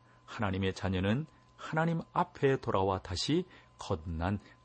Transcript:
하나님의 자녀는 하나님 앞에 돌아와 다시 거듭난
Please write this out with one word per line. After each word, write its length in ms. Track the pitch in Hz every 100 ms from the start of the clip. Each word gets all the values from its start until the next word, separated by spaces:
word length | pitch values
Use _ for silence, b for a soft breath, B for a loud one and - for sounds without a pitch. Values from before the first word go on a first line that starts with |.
| b b -
하나님의 480 | - 104 95 95
자녀는 540 | 92 95 95 98 123 156 b b -
하나님 460 | - 156 165 165 -
앞에 480 | - 180 - 139 131
돌아와 440 | - 101 98 92
다시 420 | - 92 - 160 185 b b -
거듭난 640 | - 90 85 80 85 101 B B